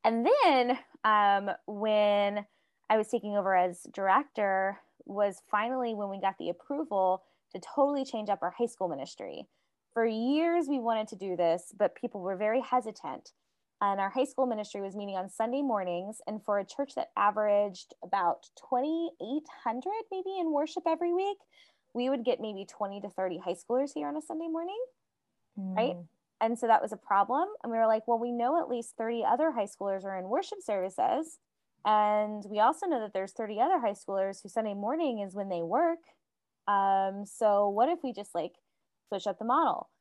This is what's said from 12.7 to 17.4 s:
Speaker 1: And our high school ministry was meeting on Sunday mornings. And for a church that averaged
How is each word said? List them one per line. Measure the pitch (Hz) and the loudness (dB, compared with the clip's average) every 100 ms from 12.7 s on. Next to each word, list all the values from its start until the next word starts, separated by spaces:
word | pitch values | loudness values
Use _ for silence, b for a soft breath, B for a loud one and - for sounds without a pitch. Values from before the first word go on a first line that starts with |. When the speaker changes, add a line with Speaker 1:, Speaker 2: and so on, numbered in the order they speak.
| 254 220 208 151 131 - _ _ _ _ _ | 0 -2 -10 -10 -10 -14 _ _ _ _ _
Speaker 1:
And | 202 196 | -2 0
our | 196 | -2
high | 262 | -2
school | 285 - 254 | -2 0 -2
ministry | 214 208 208 | -2 -6 -8
was | 196 196 | -8 -8
meeting | 202 190 | -6 -6
on | 190 | -8
Sunday | - 226 269 | -4 -2 0
mornings. | 277 214 180 175 196 220 - | 0 0 0 -4 -6 -10 -10
And | 214 | -8
for | 208 202 | -2 -2
a | |
church | 196 - 277 - | -2 -6 -6 -6
that | - - | -6 0
averaged | 202 208 | 0 2